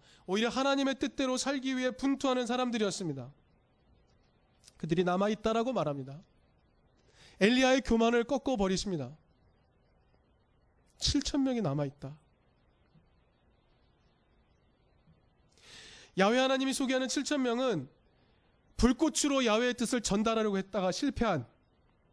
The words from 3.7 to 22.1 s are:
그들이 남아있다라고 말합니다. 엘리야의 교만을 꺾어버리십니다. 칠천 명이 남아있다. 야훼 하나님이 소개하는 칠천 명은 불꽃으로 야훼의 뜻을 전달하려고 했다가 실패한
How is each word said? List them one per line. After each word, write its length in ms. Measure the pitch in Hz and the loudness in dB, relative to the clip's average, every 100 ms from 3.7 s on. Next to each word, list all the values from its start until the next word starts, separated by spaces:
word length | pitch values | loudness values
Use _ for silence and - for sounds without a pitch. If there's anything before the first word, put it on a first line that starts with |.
| _ _ _ _ _ _ _ _ _ - - | _ _ _ _ _ _ _ _ _ -20 -10
그들이 280 | 160 165 180 | -4 0 2
남아있다라고 640 | 180 208 214 220 226 233 | 2 0 -2 -2 0 -2
말합니다. 500 | 220 151 143 131 147 - _ _ _ _ _ _ _ _ _ - - | -2 -2 -4 -10 -16 -20 _ _ _ _ _ _ _ _ _ -14 0
엘리야의 420 | 196 254 262 262 | 2 4 4 4
교만을 440 | - 226 226 240 233 | 2 2 4 2 0
꺾어버리십니다. 920 | 269 277 247 190 185 208 170 127 156 _ _ _ _ _ _ _ _ _ _ _ _ _ _ _ _ _ - | -2 -2 0 0 0 -4 -6 -8 -14 _ _ _ _ _ _ _ _ _ _ _ _ _ _ _ _ _ -6
칠천 460 | - 285 - 285 | -2 0 0 0
명이 180 | 269 240 | 0 0
남아있다. 560 | 170 143 143 - 139 151 _ _ _ _ _ _ _ - _ _ _ _ _ _ _ _ _ _ _ _ _ _ _ _ _ _ _ _ _ _ _ _ _ _ - - - - - - | -2 -2 -4 -6 -16 -18 _ _ _ _ _ _ _ -20 _ _ _ _ _ _ _ _ _ _ _ _ _ _ _ _ _ _ _ _ _ _ _ _ _ _ -20 -20 -20 -20 -6 2
야훼 200 | 196 247 | 4 4
하나님이 360 | 262 269 269 | 2 2 0
소개하는 340 | 247 254 262 262 | -2 0 -2 -2
칠천 340 | 302 254 294 | -2 -2 0
명은 480 | 254 233 262 175 131 _ _ _ _ _ _ _ _ - | 0 0 0 -2 -6 _ _ _ _ _ _ _ _ 2
불꽃으로 680 | 240 - 311 - 294 269 240 | 2 4 0 0 0 2 2
야훼의 280 | 214 247 247 | 2 2 0
뜻을 260 | 226 247 | -2 -2
전달하려고 560 | - 202 220 220 214 190 | 0 0 2 0 0 -2
했다가 340 | 190 214 185 | -4 -2 -2
실패한 540 | 175 277 - 226 160 113 _ _ _ _ _ _ | -2 -2 0 0 -2 -4 _ _ _ _ _ _